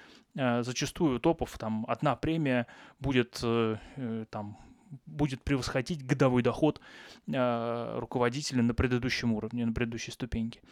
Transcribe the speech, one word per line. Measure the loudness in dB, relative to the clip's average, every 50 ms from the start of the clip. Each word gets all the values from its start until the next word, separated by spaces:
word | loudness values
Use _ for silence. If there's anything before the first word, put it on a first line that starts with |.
| -20 -20 -20 -20 _ _ -6
э, | -2 0 2 2 2 0
зачастую | -2 -2 -4 -4 -4 -2 0 2 2 2
у | 2
топов | 2 2 2 2 0 -8 -8 -8
там | -6 -4 -4 -2 -2 -2
одна | -2 0 0 0 0
премия | 0 0 -2 0 0 2 2 2 2 0 -2 -6 -20 -20 -20 -12 -6
будет, | -2 2 4 2 2 2 0 -4 0
э, | 2 2 2 2 2 0 -4 -6 -12 -12
э, | -8 -6 -6 -4 -6 -6 -8
там, | -8 -8 -8 -8 -12 -14 -20 -20 -20 _ _ -18 -18 -18 _
будет | -10 -4 0 0 0 -2 -2 -2
превосходить | 0 0 0 0 0 -2 -2 -2 -2 -4 -4 -2
годовой | 0 2 4 4 4 6 4 4
доход, | 2 2 2 2 2 2 0 -6 -20 -20 -20 -20 -20 -20 -16 -8
э, | -4 -2 0 2 2 2 0 -2 -2 -4 -4 -4 -4 -4 -6
руководителя | -6 -4 0 2 2 2 0 0 -4 -2 2 2 4
на | 4 4
предыдущем | 4 2 4 2 2 0 0 -2 0 0 0 0
уровне, | 0 -2 -4 -2 -2 0
на | 0 0
предыдущей | 0 0 -2 -2 -6 -8 -10
ступеньке. | -10 -8 -6 -4 -2 -2 -2 -4 -6 -10 _ -20